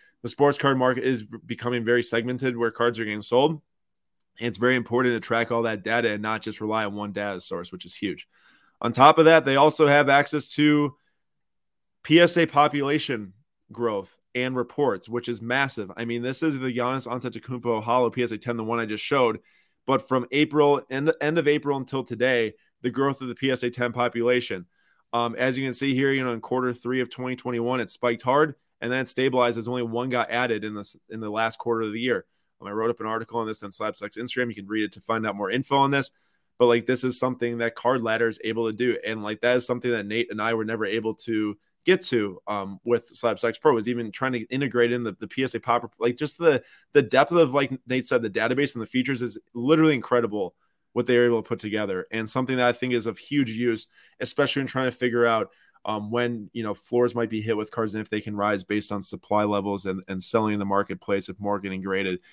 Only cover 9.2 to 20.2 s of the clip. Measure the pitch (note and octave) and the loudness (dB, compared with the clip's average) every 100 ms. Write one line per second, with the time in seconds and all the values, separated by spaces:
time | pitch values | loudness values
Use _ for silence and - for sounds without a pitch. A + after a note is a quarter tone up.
9.2 | D#3+ D#3+ C3+ C3+ D3+ - D3 C#3+ C#3 C#3 | 8 8 6 4 4 6 6 6 6 4
10.2 | C#3+ D3+ - - D3+ D3 C#3+ - _ _ | 4 -2 -4 2 4 4 0 -6 _ _
11.2 | _ _ _ _ _ _ _ _ - E3 | _ _ _ _ _ _ _ _ 4 8
12.2 | E3+ F3 D#3+ D3 D3 C#3+ C#3 D3 - A#2 | 8 6 2 4 4 2 0 0 -2 -6
13.2 | G2 - _ _ - G#2 A#2 G2+ F#2 - | -8 -18 _ _ -16 -4 -2 -2 -6 -16
14.2 | _ B2 B2+ B2+ A#2+ - C#3 F#2+ - A#2+ | _ -4 -2 -2 -4 0 0 0 -4 -6
15.2 | A#2+ A2 A#2 B2+ C3+ A2+ F#2+ - A#2 A#2 | -4 -6 -2 0 0 -4 -8 -8 -6 -4
16.2 | B2 C3+ D#3+ C#3 C3 A#2+ B2 C3 A#2 B2 | -4 -2 -2 -2 -4 -2 -2 -4 -6 -6
17.2 | B2+ A#2 - B2+ A#2+ A2 A#2 B2+ A#2+ B2 | -8 -10 -10 -6 -4 -2 0 2 2 0
18.2 | A#2+ G#2+ B2 A#2+ A2 A#2 A2 G#2+ - C#3 | -2 -4 -6 -4 -4 -4 -4 -6 0 2
19.2 | A#2+ G#2+ _ _ _ _ - C3+ - C3 | 2 0 _ _ _ _ 0 0 2 -2